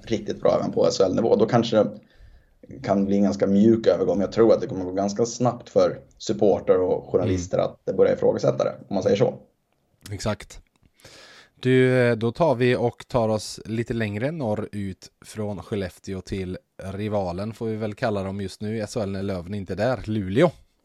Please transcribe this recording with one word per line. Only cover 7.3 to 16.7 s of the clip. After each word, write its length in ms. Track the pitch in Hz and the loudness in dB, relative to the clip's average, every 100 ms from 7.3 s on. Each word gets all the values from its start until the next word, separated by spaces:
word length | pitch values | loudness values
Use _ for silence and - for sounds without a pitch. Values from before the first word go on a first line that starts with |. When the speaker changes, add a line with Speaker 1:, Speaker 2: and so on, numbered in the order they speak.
| 92 87 92 | -2 -2 -2
Speaker 2:
Mm. 120 | 92 | -2
Speaker 1:
att 100 | - - | -4 -6
det 80 | |
börjar 200 | 95 95 | 2 2
ifrågasätta 500 | 101 - 104 - - | 4 2 2 0 0
det, 120 | - - - | -2 -4 -6
om 60 | |
man 100 | 98 | -2
säger 120 | 98 104 | 0 2
så. 160 | 120 - - _ _ _ _ _ - | 2 -2 -16 _ _ _ _ _ -14
Speaker 2:
Exakt. 480 | 98 113 104 - - _ _ _ _ - - - - _ _ | -8 -6 -6 -10 -20 _ _ _ _ -20 -20 -20 -20 _ _
Du, 380 | 127 127 127 127 | 2 4 6 4
eh, 160 | 120 117 | 2 2
då 160 | 117 | -2
tar 240 | - 165 117 | 0 0 2
vi 200 | 123 120 | 2 2
och 300 | 120 - - | 0 -4 -4
tar 220 | 127 110 | 0 0
oss 300 | 110 - - - | 0 -4 -14 -8
lite 280 | 113 117 | -6 -4
längre 380 | 117 107 104 131 | -4 -4 -4 -6
norrut 800 | 165 120 107 101 104 98 92 - _ - | -4 -4 -4 -6 -8 -8 -10 -18 _ -18
från 380 | - 104 98 | -10 -8 -8
Skellefteå 580 | - 107 92 - - 95 | -6 -6 -6 -10 -12 -12
till 360 | - 101 90 92 _ | -8 -8 -6 -8 _